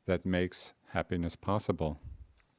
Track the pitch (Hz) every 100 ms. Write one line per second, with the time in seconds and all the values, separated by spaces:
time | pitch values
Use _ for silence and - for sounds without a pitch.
0 | - 90 95 90 90 - - - - 85
1 | - 87 85 - - 104 - 90 80 76
2 | - - - _ _